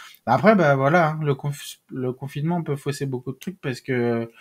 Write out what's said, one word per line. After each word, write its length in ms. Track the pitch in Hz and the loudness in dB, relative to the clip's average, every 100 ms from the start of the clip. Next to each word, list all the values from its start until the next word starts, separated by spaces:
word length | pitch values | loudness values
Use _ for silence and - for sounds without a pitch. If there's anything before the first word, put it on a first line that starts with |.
| - - | -20 -8
Après, 300 | - 120 202 | 0 2 6
bah, 220 | 208 151 135 | 6 6 4
voilà, 340 | 135 175 156 | 4 4 2
hein, 100 | 156 | 0
le 120 | 147 | -2
conf-, 460 | 135 143 143 - - - | -2 -4 -8 -12 -18 -12
le 240 | 131 127 | -6 -6
confinement 480 | 123 139 143 156 175 | -6 -8 -6 -2 -2
peut 140 | 160 143 | -2 -4
fausser 280 | 143 139 | -4 -4
beaucoup 280 | 143 127 135 | -4 -6 -8
de 40 | 135 | -10
trucs 240 | - 185 | -10 -8
parce 220 | 147 120 | -6 -6
que 480 | - 123 120 117 113 - | -2 0 2 0 -4 -10